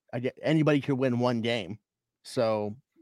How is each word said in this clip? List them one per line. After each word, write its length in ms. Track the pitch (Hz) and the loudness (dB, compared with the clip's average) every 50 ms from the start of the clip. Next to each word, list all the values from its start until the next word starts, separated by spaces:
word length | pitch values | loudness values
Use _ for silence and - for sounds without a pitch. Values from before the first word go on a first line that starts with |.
| _ _ - | _ _ -8
I 80 | 123 | -6
get, 180 | 120 127 - - - | -6 -6 -6 -4 -2
anybody 380 | 131 156 160 151 147 147 143 | 2 2 4 4 4 4 2
could 180 | 120 - 143 127 | 2 0 -2 0
win 200 | 135 131 120 120 | 0 0 2 2
one 220 | 120 123 123 117 | 2 2 2 0
game. 380 | 107 117 117 120 98 80 101 107 _ _ _ _ _ _ _ _ - | 0 -2 -2 -2 -4 -6 -10 -14 _ _ _ _ _ _ _ _ -18
So, 540 | - - 135 120 110 110 107 104 104 104 135 _ _ _ _ | -8 -2 0 0 2 2 0 -2 -4 -8 -10 _ _ _ _